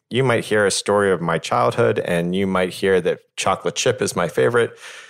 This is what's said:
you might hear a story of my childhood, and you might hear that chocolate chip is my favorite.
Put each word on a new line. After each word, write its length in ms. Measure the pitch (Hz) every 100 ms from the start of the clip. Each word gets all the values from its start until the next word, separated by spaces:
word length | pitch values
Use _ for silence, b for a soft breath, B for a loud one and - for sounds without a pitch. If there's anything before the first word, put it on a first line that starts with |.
| _
you 120 | 117
might 200 | 131 117
hear 200 | - 107
a 60 | 101
story 400 | - - 104 101
of 80 | 87
my 180 | 82 82
childhood, 600 | - 123 123 120 117 104
and 360 | - 87 87 92
you 100 | 98
might 240 | 92 92
hear 300 | - 98 95
that 160 | 85 78 - -
chocolate 380 | - 92 87
chip 260 | - 131 -
is 140 | 101 -
my 120 | 85
favorite. 440 | - 127 120 117 B B B